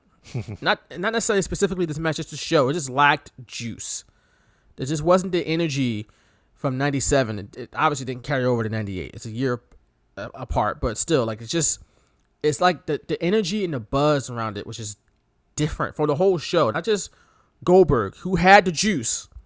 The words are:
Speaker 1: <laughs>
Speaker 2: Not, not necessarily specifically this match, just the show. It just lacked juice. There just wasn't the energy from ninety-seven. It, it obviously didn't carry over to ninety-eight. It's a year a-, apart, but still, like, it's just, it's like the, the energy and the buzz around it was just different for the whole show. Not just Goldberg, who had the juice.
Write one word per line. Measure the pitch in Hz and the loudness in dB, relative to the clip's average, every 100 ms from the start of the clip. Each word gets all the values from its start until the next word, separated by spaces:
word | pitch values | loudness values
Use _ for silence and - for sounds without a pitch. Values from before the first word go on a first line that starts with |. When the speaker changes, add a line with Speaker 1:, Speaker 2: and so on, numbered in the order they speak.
| _ _ | _ _
Speaker 1:
<laughs> | - 123 104 101 | -10 -10 -8 -6
Speaker 2:
Not, | 156 202 _ 143 | -2 -2 _ -6
not | 196 | -4
necessarily | 226 - 202 | -2 0 0
specifically | - 165 190 185 170 | 0 0 -2 0 -4
this | 151 | -2
match, | 160 156 | -4 -4
just | 156 | -8
the | 143 | -8
show. | - 160 127 | 0 2 4
It | |
just | 170 135 | 0 -4
lacked | 127 143 151 - - 120 | 2 4 4 -2 -20 -16
juice. | - 117 - - - - _ _ _ _ _ _ - | -10 -10 -8 -8 -10 -12 _ _ _ _ _ _ -10
There | 131 | -4
just | 156 | -2
wasn't | 160 185 185 | 4 4 4
the | 175 156 | 0 0
energy | 165 165 139 127 107 104 _ _ _ _ _ | 0 0 0 0 -2 -6 _ _ _ _ _
from | 143 131 | -4 -2
ninety-seven. | 143 139 - 139 113 104 | 0 0 2 2 2 -2
It, | 104 - | -8 -12
it | 120 117 | -12 -2
obviously | 151 131 127 | -2 0 -6
didn't | 123 | -8
carry | 120 139 127 | -4 -2 0
over | 120 | 0
to | 110 | 0
ninety-eight. | 110 101 92 76 | -4 -4 -6 -8
It's | - 117 | -10 -10
a | |
year | 107 131 123 _ - _ _ _ - | -4 -2 -2 _ -20 _ _ _ -14
a-, | 107 | -12
apart, | - 123 131 107 - | -12 -4 0 0 -2
but | 127 107 | -4 -2
still, | - 147 113 | 0 2 0
like, | 110 | -4
it's | 117 | -4
just, | 170 - - - _ _ _ _ _ | 0 0 -2 -8 _ _ _ _ _
it's | 151 147 | -2 2
like | 180 156 - | 2 0 -4
the, | 147 - | -6 -4
the | 160 | -4
energy | 170 220 175 214 180 | 0 0 0 -2 -4
and | |
the | 135 | -4
buzz | 107 139 147 143 - | -4 0 2 2 -2
around | 120 110 101 | -6 -6 -6
it | - | -10
was | 113 | -10
just | 107 107 _ _ _ _ _ - | -10 -12 _ _ _ _ _ -4
different | 151 - 139 - | -4 -2 -6 -2
for | 151 | 0
the | 143 | 2
whole | 190 180 | 2 2
show. | - 175 123 | 0 2 2
Not | 143 190 | 0 0
just | 202 - _ _ _ _ _ - | -2 -2 _ _ _ _ _ 4
Goldberg, | 185 170 127 98 - | 6 6 4 0 -4
who | 180 185 | -4 2
had | 180 202 | 8 8
the | 190 | 8
juice. | 156 214 170 113 - - - | 0 0 0 -2 -4 -8 -20